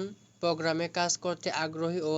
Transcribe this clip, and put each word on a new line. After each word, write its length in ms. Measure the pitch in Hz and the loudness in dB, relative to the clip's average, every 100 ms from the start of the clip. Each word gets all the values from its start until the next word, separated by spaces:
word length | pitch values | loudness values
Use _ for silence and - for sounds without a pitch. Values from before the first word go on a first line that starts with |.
| 196 202 - _ | -2 -8 -20 _
প্রোগ্রামে 500 | 170 160 160 160 170 | 0 2 2 0 0
কাজ 220 | 175 175 - | 0 0 0
করতে 320 | 185 175 185 139 | -2 -2 -2 -2
আগ্রহী 440 | 160 160 165 180 | -2 -2 -2 0
ও 120 | 156 | 0